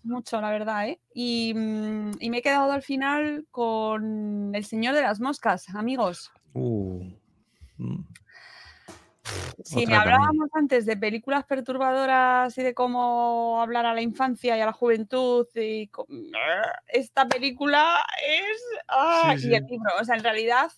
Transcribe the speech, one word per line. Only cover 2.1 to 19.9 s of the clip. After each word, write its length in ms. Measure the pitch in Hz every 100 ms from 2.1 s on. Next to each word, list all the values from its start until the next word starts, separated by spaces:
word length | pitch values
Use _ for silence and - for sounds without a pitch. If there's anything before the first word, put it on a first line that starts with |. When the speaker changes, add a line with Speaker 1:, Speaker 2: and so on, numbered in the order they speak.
| 202
Speaker 1:
y 100 | 233
me 80 | 240
he 40 |
quedado 300 | 277 277 277
al 100 | 277
final 640 | 269 269 277 294 302 294 302
con 1040 | - 233 220 220 220 220 214 208 208 202
El 100 | 208
Señor 300 | 208 220 233
de 80 | 294
las 180 | 254 208
Moscas, 480 | 254 294 233 185 -
amigos. 560 | 202 226 262 196 175 - _ _
Speaker 2:
Uh, 520 | 127 123 110 95 92 95 92 _ _ _ _ - -
mm. 220 | - - - - _ - - - - - - - _ _ - 92 90 -
Speaker 1:
Si 200 | - 170
Speaker 2:
Otra 160 | 233 214
Speaker 1:
hablábamos 320 | 214 254 294
Speaker 2:
mía. 140 | 311 302
Speaker 1:
antes 300 | 311 285 254 220
de 100 | 208
películas 480 | 214 220 247 277
perturbadoras 1120 | - 269 247 254 262 262 269 262 254 254 254 233
y 40 |
de 120 | 254
cómo 840 | 247 247 247 247 240 240 233 233 226
hablar 260 | 233 240 233
a 80 |
la 80 | 226
infancia 540 | 233 226 262 233 240 226
y 40 |
a 60 | 220
la 60 |
juventud, 760 | 220 240 226 214 254 254 240 240
y 320 | 233 220 220 208
co-, 180 | - - 131 104 110 139 185 165 - _
esta 400 | 247 247 - 262
película 760 | 254 269 247 285 285 320 339 - - 285
es, 360 | 320 403 440 480 440 -
ah, 460 | 262 311 339 330 262
Speaker 3:
Sí, 100 | 240
Speaker 1:
y 40 |
el 100 | 226 135
Speaker 3:
sí. 60 |
Speaker 1:
libro. 180 | 240 214